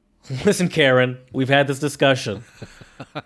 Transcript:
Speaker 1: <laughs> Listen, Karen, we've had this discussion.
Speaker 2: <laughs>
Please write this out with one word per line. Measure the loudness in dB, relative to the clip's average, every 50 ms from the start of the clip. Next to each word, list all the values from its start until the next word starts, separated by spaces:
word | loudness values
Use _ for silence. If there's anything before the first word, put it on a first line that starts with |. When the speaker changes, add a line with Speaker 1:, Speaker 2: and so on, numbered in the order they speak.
| _ _ _ _ _ -12
Speaker 1:
<laughs> | -8 -2 -2
Listen, | -2 0 0 -2 -2
Karen, | 0 2 2 4 4 4 2 0 -2 -10 -16 _
we've | -6 -4 0 2
had | 2 2 2
this | 0 -2 -4
discussion. | -6 -6 -2 2 2 2 2 0 -2 -8 -8 -10 -12 _
Speaker 2:
<laughs> | _ -20 -20 -20 -20 -20 -20 _ _ -20 -20 _ -16 -16 -16